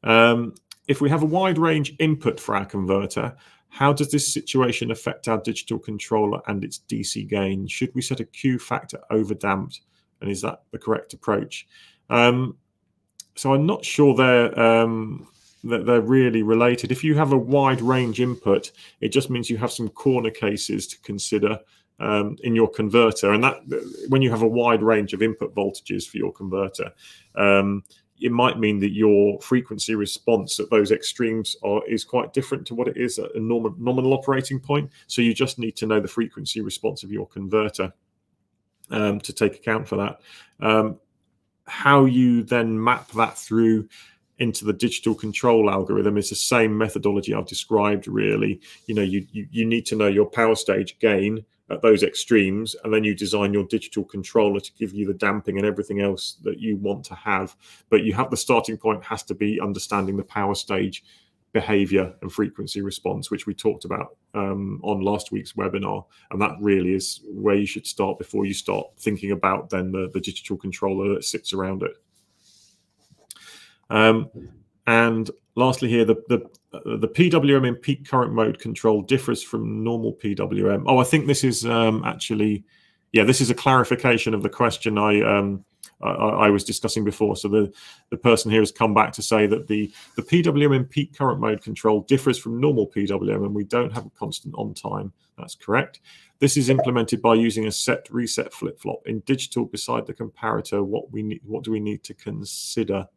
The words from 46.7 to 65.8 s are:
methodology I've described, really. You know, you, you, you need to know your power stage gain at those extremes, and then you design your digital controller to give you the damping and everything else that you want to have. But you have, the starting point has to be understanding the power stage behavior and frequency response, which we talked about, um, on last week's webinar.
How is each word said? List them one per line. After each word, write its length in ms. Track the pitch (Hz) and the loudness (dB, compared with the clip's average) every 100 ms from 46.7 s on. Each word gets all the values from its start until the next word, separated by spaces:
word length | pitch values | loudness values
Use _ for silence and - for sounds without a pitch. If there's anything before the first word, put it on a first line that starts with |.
| 107 | 2
methodology 560 | 110 101 104 101 98 | -2 0 0 0 -2
I've 140 | 104 90 | -4 -6
described, 600 | 95 - 110 104 101 98 | -10 0 2 2 0 -2
really. 520 | 104 104 104 104 98 - - - | -2 0 0 -2 -4 -12 -18 -6
You 80 | |
know, 80 | 107 | -2
you, 240 | 98 98 - | 0 -2 -6
you, 160 | 107 95 | -12 -8
you 140 | 113 | -4
need 220 | 113 117 - | 0 0 -2
to 100 | 110 | 0
know 120 | 104 | 2
your 180 | 98 104 | 4 2
power 300 | - 113 110 | 2 2 2
stage 420 | - 98 95 - | 0 0 -2 0
gain 460 | 113 98 101 110 - _ _ | 2 2 0 -4 -10 _ _
at 100 | 90 | 2
those 220 | 113 101 | 6 6
extremes, 720 | 95 - - 113 95 101 113 - | 4 -2 2 4 4 -2 -6 -8
and 100 | 110 | -2
then 120 | 110 | 0
you 100 | 107 | 0
design 400 | 92 101 104 101 | -2 -2 0 0
your 100 | 101 | 0
digital 400 | 95 110 - - | 0 -4 -4 -8
controller 540 | 92 101 90 117 104 98 | -6 -10 -2 2 2 0
to 140 | - | -6
give 180 | _ 107 | _ -8
you 140 | 101 98 | -4 -6
the 80 | |
damping 440 | 92 104 104 107 98 | -2 -2 -2 -4 0
and 60 | |
everything 360 | 104 101 - 101 | 0 -2 -4 -2
else 380 | 101 95 - - | -2 -2 -10 -8
that 160 | - - | -8 -6
you 180 | 110 101 | -4 -4
want 280 | 101 98 | -4 -6
to 100 | - | -10
have. 400 | 92 107 95 95 _ - - _ | -10 -4 -2 -4 _ -20 -20 _
But 140 | 110 | 2
you 100 | 107 | 2
have, 160 | 98 131 | -2 -2
the 60 | - | -4
starting 400 | - 117 - 110 | 2 2 2 -2
point 280 | 110 101 | -2 -2
has 180 | - 110 | -6 -10
to 100 | - | -8
be 260 | 92 107 104 | -4 -2 -2
understanding 560 | 95 92 - 104 95 98 | -4 -6 -4 -2 -2 -4
the 80 | |
power 320 | - 107 98 98 | -6 -4 -2 -4
stage 480 | - 98 98 - _ _ _ _ _ | -4 -2 -2 -6 _ _ _ _ _
behavior 600 | 110 107 104 95 95 90 - | -2 2 2 4 2 0 -8
and 120 | 92 | -10
frequency 500 | - 101 - - 101 | -4 -4 -4 -10 -8
response, 480 | 98 - - 98 - | -8 -6 -6 -6 -6
which 160 | 104 - | -8 -6
we 80 | |
talked 300 | 98 110 107 | -2 -2 -2
about, 320 | - 98 - _ _ | -6 -8 -8 _ _
um, 460 | 104 98 98 98 98 | -6 -4 -4 -6 -6
on 200 | 101 101 | -4 0
last 280 | 98 104 - | 0 -2 -4
week's 220 | 104 - | -8 -8
webinar. 520 | - 95 98 | -6 -4 -4